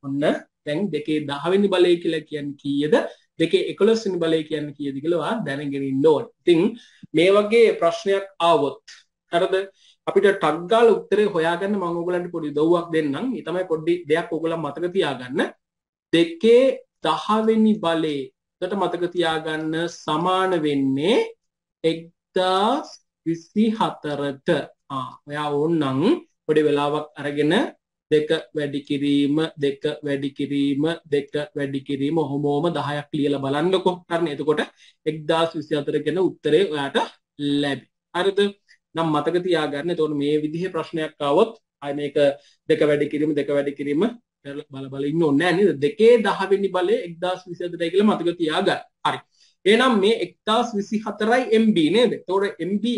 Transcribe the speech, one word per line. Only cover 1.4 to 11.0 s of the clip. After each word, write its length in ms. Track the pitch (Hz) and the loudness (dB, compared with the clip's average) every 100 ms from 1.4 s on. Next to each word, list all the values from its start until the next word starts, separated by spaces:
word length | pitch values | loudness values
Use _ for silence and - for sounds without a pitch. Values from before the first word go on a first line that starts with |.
| 160 | -2
වෙනි 180 | 190 202 | 2 2
බලය 240 | 185 175 170 | 4 4 2
කියලා 280 | 170 160 151 | 0 -4 -6
කියන්නේ 320 | 151 143 143 | -10 -10 -8
කීයද? 360 | 143 143 151 240 - - _ _ | -4 -2 2 2 0 -12 _ _
දෙකේ 220 | 165 185 165 | 0 0 -2
එකොළොස් 340 | 156 202 226 | 0 2 2
වෙනි 160 | 208 180 | 0 -2
බලය 200 | 165 160 | 0 -2
කියන්නේ 300 | 151 156 147 | -2 -6 -8
කීයද 240 | 139 143 135 | -8 -8 -6
කියලා 220 | 151 170 | -4 -2
ඔයා 160 | 151 226 | -2 -4
දැනගෙන 400 | 151 139 147 139 | -6 -6 -6 -6
ඉන්න 220 | 139 135 151 | -4 2 4
ඕනේ. 240 | 143 120 _ | 4 0 _
ඉතින් 220 | - 170 202 226 - _ - | 2 4 4 -2 -18 _ -4
මේ 200 | 156 175 | 2 4
වගේ 360 | 202 208 233 220 - | 4 4 6 6 4
ප්‍රශ්නයක් 500 | 170 - 196 196 - _ | 0 0 -2 -2 -2 _
ආවොත් 400 | 170 160 143 - - - _ _ _ | 2 4 2 -4 -18 -20 _ _ _
හරිද? 220 | 175 180 190 196 _ _ _ - | 0 2 0 -4 _ _ _ -2
අපිට 180 | 190 196 | 2 4
ටක් 280 | 185 160 156 175 | 4 0 -2 0
ගාලා 280 | 226 233 | 4 6
උත්තරේ 340 | 190 | 4